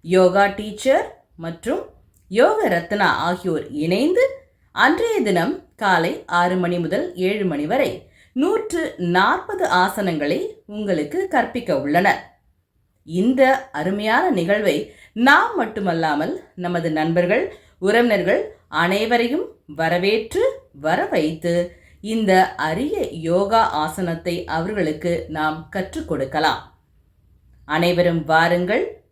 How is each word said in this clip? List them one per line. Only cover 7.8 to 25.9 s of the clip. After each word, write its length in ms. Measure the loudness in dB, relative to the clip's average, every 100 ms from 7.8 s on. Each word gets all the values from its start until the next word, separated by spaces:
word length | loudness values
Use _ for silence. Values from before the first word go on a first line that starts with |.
| 0 -4 -16 _ _ -2
நூற்று 480 | 0 0 0 -2 -2 -4 0
நாற்பது 560 | 2 4 0 -4 -4 0 2
ஆசனங்களை 640 | 2 0 -2 0 -2 -2 -4 -10 -14
உங்களுக்கு 540 | -8 -2 -2 -2 -4 -2
கற்பிக்க 540 | -2 -2 -6 -2 -2
உள்ளனர். 400 | 0 2 2 0 -6 _ _ _ _ _ _ _ -6
இந்த 340 | 0 2 4 4 4 -2
அருமையான 540 | -6 -4 -2 0 2 2
நிகழ்வை 460 | 0 -2 -2 0 -2 -6 -16 -14 0
நாம் 380 | 4 4 2 -2
மட்டுமல்லாமல் 800 | -4 -4 -2 0 0 0 -2 -6 -12 -10
நமது 340 | -4 -2 -2
நண்பர்கள், 520 | -2 0 0 2 0 -2 -10 _ _
உறவினர்கள் 600 | 2 4 4 2 2 0 -2 -12 _ -2
அனைவரையும் 720 | 0 0 2 2 2 -2 -4 -12 -16
வரவேற்று 760 | -4 0 2 2 0 -2 0 0 -2 _ -6
வரவைத்து 720 | -2 -2 0 0 -2 -2 -2 0 -2 -10 _ _
இந்த 280 | -4 -2 4 4 4 0
அரிய 400 | -4 -2 -2 -2 -4 -4
யோகா 400 | 0 2 4 2 2
ஆசனத்தை 640 | 0 -4 -4 -4 -4 -4 -6 -4
அவர்களுக்கு 640 | -4 -4 -2 -2 -2 -4 -4 -4
நாம் 320 | -4 -4 -4 -8
கற்றுக் 380 | -8 -8